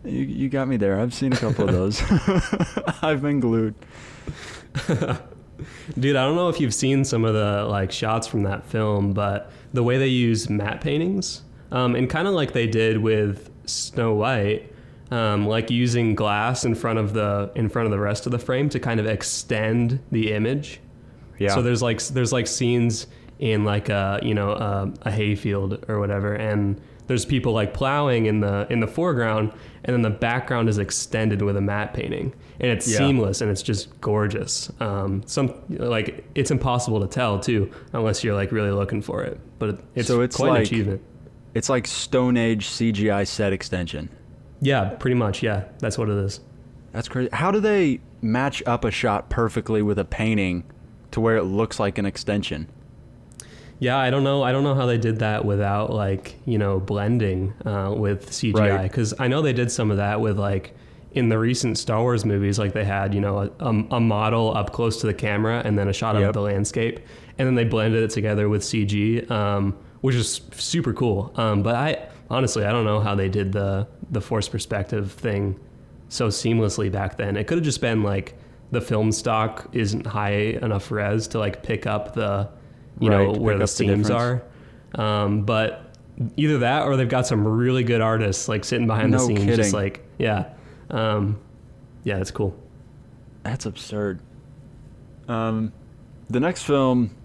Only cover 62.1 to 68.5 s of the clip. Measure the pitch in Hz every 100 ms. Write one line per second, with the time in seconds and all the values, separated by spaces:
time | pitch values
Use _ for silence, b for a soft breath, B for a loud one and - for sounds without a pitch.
62.1 | 120 110 101 101 101 104 107 101 98 98
63.1 | 101 101 101 98 - 135 107 110 120 117
64.1 | 104 107 113 110 107 98 - 117 110 110
65.1 | 98 107 104 110 113 110 104 98 95 113
66.1 | 107 98 104 101 98 104 - 117 - B
67.1 | B B B 131 123 113 113 110 113 113
68.1 | 110 107 104 104